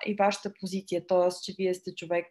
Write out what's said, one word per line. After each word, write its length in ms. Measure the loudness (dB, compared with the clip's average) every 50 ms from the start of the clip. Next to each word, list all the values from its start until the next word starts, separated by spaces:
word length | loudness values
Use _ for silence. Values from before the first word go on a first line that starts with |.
| -2
и 100 | -2 2
вашата 380 | 4 4 2 2 0 -4 -10 -8 _
позиция, 480 | -6 -4 -4 -4 -4 -2 -4 -4 0
т.е. 220 | 2 2 4 4 2 0 -2 -6
че 100 | -10 -4
вие 160 | -2 0 0 -2
сте 220 | -2 -6 -10 -12
човек, 300 | -8 -4 -2 -2 -2 -2 -4